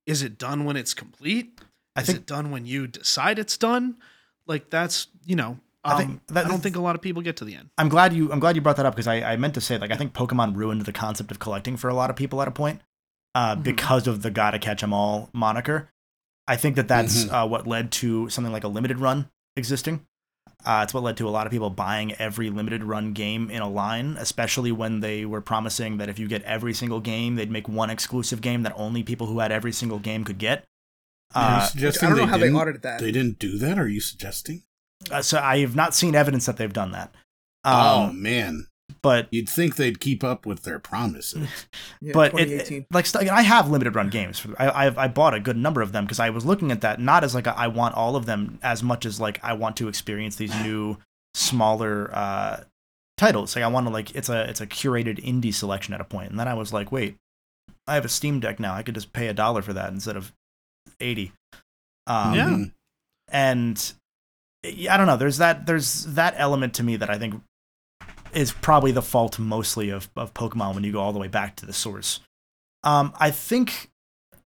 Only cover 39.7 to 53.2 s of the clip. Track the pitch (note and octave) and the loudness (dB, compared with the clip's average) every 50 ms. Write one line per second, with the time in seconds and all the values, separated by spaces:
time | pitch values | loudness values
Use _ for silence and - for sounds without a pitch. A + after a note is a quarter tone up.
39.7 | C3+ - C#3+ B2 G#2+ - - C3+ C3+ G#2 - B2+ B2+ - - G#2+ G2 D#2+ - - | 2 2 0 0 0 0 -2 -2 -2 0 0 -2 -2 -4 -4 -8 -8 -8 -8 -10
40.7 | D#2+ C#2+ - - - G#2 A#2+ - D#2+ C2+ - - - D#3+ D3+ - - - - _ | -10 -10 -10 -8 -4 -2 -2 -2 -4 -4 -8 -8 -6 -6 -6 -6 -8 -10 -16 _
41.7 | - - - - - - C#3 D3+ C#3+ D#3 D#3 C#3+ - E3 E3 D3 C#3+ C#3+ C3 - | -16 -18 -18 -18 -16 -14 -8 0 4 6 6 6 6 4 2 2 2 -4 -4 -4
42.7 | D3 C#3 C3+ - - F3+ F3 - - A3 G3 F#3+ F#3+ A3 A#3+ G3 A#3 A#3 F3 C#3+ | -8 -10 -6 0 2 2 2 2 2 0 2 4 6 6 8 8 8 8 6 6
43.7 | D3+ D#3+ B2+ A#2+ G#2 A2 G2+ G2 G2 A2+ G2 F2+ F#2+ - - G#2+ G#2+ - C3 C#3 | 4 2 2 2 0 0 0 0 0 -2 -4 -4 -6 -10 -10 -8 -4 0 0 2
44.7 | C3+ C#3 C#3 C#3 B2+ C3+ C3+ C3 A#2+ C#3 D#3 D#3 A#2 G#2+ G2+ C3 A#2+ A#2 A#2+ D3+ | 2 4 2 2 2 2 0 0 4 4 4 6 4 2 0 -2 0 0 0 0
45.7 | D#3+ C3 A2 G2+ G2+ G#2+ G#2 G#2 B2 A2 A#2 A#2 A2 A#2 A2+ D3 G3 G3 F3 D3 | 2 0 0 0 0 -2 -2 -2 0 0 0 0 0 -2 0 0 0 2 2 0
46.7 | B2 G#2 A#2 A2 G#2+ A2 A#2+ C3 D3+ F3 D#3 C3+ A#2+ B2+ A#2 - G#2 G2+ A#2+ A#2 | 0 0 0 0 0 0 2 6 6 6 6 4 0 0 0 0 0 0 -2 -2
47.7 | A2+ A#2 A#2+ A#2 - - A2+ A#2 C3 C#3 A#2 A2+ A2 G#2 G#2 G#2 A2 - - B2+ | 0 2 0 0 2 0 0 0 0 0 -2 -2 -2 -2 -4 -6 -6 -6 -2 -2
48.7 | A#2+ G#2+ A#2 B2 A#2+ A#2 - A2+ G2+ G#2 A2+ G#2+ G2+ - - A#2 A#2 G#2+ A2+ A2 | -2 0 0 -2 -2 -2 -4 -6 -6 -4 -4 -4 -4 -6 -6 -6 -4 -4 -4 -4
49.7 | G#2+ - A#2+ G#2+ G#2 - - - G#2+ G#2 G#2+ G#2+ G#2 - A2 G#2 G#2 G#2+ A2 A2 | -4 -4 -6 -6 -6 -8 -6 -6 -6 -6 -6 -8 -6 -6 -6 -6 -4 -4 -4 -2
50.7 | G#2+ G#2+ G#2+ G#2+ G#2+ G2+ - _ _ _ _ _ - - - - C3 B2 A2 G#2+ | -2 -2 -4 -4 -6 -8 -10 _ _ _ _ _ -4 -2 -2 0 2 4 4 4
51.7 | A2 A2 A2+ G#2+ G#2+ G#2 G2+ - - G#2+ G#2 G2+ G2 G2 G2+ G#2 G#2+ - - _ | 2 2 0 -2 -2 -2 -4 -4 -4 -4 -4 -2 -2 -4 -4 -4 -6 -8 -12 _
52.7 | _ _ _ _ _ _ _ _ _ - | _ _ _ _ _ _ _ _ _ 4